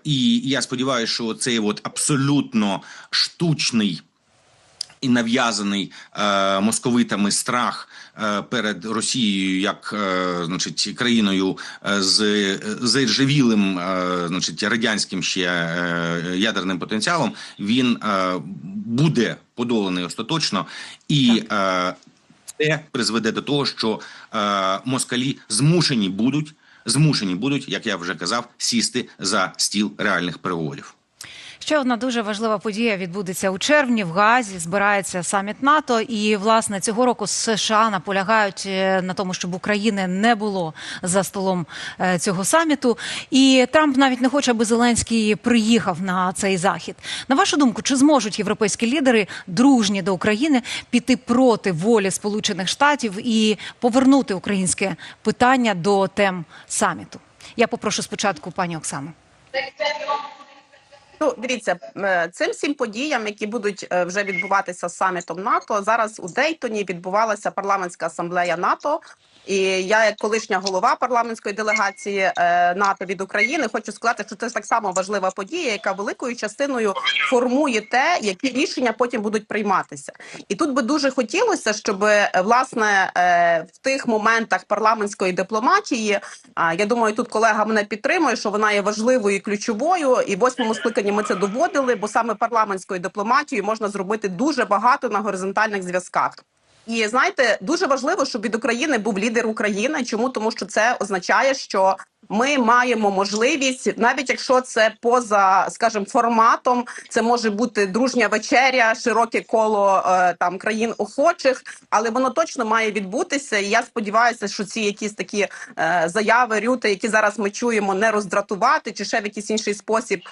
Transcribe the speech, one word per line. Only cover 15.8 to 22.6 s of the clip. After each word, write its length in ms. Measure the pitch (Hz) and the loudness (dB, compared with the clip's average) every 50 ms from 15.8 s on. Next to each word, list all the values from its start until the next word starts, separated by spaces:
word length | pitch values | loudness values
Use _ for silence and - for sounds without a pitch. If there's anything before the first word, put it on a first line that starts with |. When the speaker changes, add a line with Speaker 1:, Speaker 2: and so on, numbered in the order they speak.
| 87 85 85 85 85 85 85 85 82 90 90 | -2 -2 -2 -2 -2 -2 -2 -4 -4 -4 -2
Speaker 1:
ядерним 420 | 92 110 113 98 98 87 95 92 82 | 0 0 0 -2 -2 -2 -2 -4 -4
потенціалом, 540 | 80 76 107 107 - 175 175 165 127 104 - - - - - - | -4 -6 -4 -2 -2 -2 0 0 -2 -2 -4 -8 -16 -18 -12 -8
він, 380 | 101 104 120 131 127 120 117 - | -2 0 0 2 2 2 0 -2
е, 320 | 104 107 98 95 92 92 90 87 67 92 98 - 65 98 98 107 101 | -2 -2 0 0 0 0 -2 -4 -6 -10 -12 -12 -12 -12 -10 -10 -6
буде 500 | 117 117 131 160 165 117 117 107 82 73 - _ _ _ | -4 0 2 2 2 2 2 0 0 -2 -8 _ _ _
подоланий 500 | 117 120 117 120 107 98 95 90 90 90 | -8 -4 -2 0 0 0 -2 -2 -4 -4
остаточно. 600 | 87 - - 110 - 160 160 - - 104 92 80 - - - - - - _ _ - | -6 -8 -10 -6 -4 -4 -2 -2 -2 -2 -4 -4 -6 -10 -16 -16 -16 -18 _ _ 0
І, 340 | 147 143 131 120 117 107 113 - | 2 4 4 4 4 2 0 -2
Speaker 2:
Так. 480 | 110 101 95 95 92 90 90 92 - - _ _ _ _ _ _ - _ _ - - - | -2 0 0 2 2 0 0 -2 -4 -6 _ _ _ _ _ _ -20 _ _ -20 -6 -2